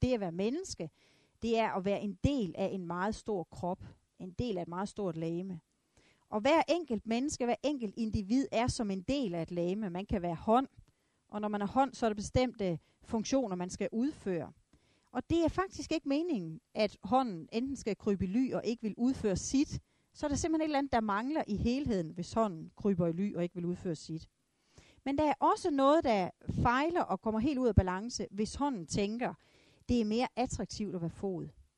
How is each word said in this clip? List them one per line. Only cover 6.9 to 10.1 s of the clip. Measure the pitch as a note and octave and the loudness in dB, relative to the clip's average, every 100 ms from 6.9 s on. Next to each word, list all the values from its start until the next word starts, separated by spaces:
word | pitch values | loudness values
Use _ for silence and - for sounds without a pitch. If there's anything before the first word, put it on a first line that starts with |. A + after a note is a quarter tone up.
| G#3+ - | -4 -2
menneske, | A#3 C#4+ - A#3+ | -2 -2 -2 -2
hver | A#3 | 0
enkelt | C4+ C#4+ G#3+ - | 0 -2 -4 -4
individ | A3 A3 F#3+ B3+ C4+ | -2 -2 2 2 2
er | G#3+ A#3+ | 0 0
som | - G#3+ | 0 -2
en | F#3+ | -2
del | F3 C#4 A3+ E3+ | -2 -2 0 -2
af | |
et | D#3+ | -4
legeme. | F3 F3 G3+ G#3 | -2 0 0 -4
Man | F3 | -6
kan | G3 | -4